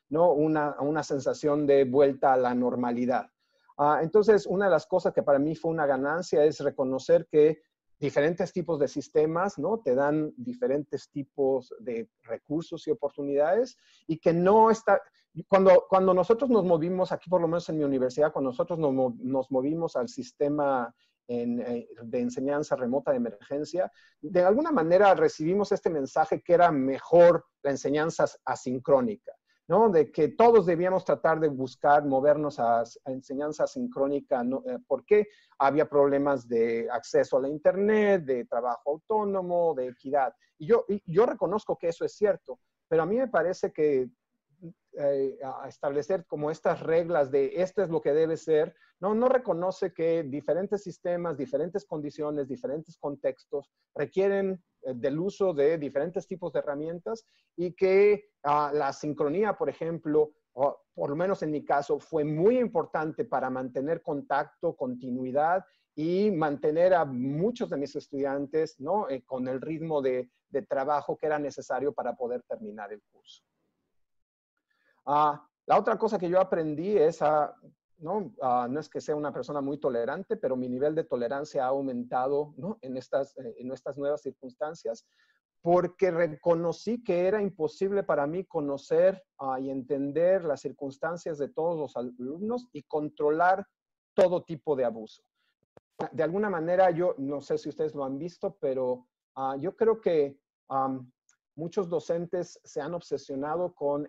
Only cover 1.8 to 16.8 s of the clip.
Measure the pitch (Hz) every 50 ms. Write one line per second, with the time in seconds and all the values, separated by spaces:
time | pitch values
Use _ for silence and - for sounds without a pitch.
1.8 | 139 123 123 143 143 139 135 135 - 139 127 127 123 123 123 123 123 123 123 123
2.8 | 123 123 120 120 123 123 123 113 101 - _ _ _ _ _ _ _ _ _ -
3.8 | 143 147 151 135 160 160 - 214 202 220 214 196 - - 180 185 202 190 170 151
4.8 | - - 185 180 - 196 - 190 - 147 139 135 143 156 165 - - 165 165 160
5.8 | 151 139 135 127 135 143 156 170 180 - - 160 147 156 143 - 143 143 139 -
6.8 | 135 131 131 131 - - 170 175 165 - - 151 147 156 156 - _ _ _ _
7.8 | _ _ _ - 147 139 - 147 143 160 180 - 190 - - 185 160 160 165 143
8.8 | 143 127 - 147 135 - - 156 151 160 160 170 190 202 - - 139 175 226 220
9.8 | - 135 123 131 143 147 151 156 156 151 151 - 120 123 120 - 123 123 139 147
10.8 | 147 - - 131 - _ - 143 135 - _ - 139 131 135 131 123 - - -
11.8 | 110 123 117 117 110 - _ _ _ - 113 101 _ - 147 165 160 - 170 156
12.8 | - 156 151 151 - 143 - - 143 143 143 143 147 160 190 220 262 247 - _
13.8 | _ _ _ _ _ - 160 156 - 170 165 170 180 190 208 220 220 226 214 214
14.8 | - - 196 190 - _ _ _ _ _ - 156 - - 196 190 190 190 180 180
15.8 | - - 190 190 190 190 180 185 175 - 226 233 285 247 247 208 175 185 170 160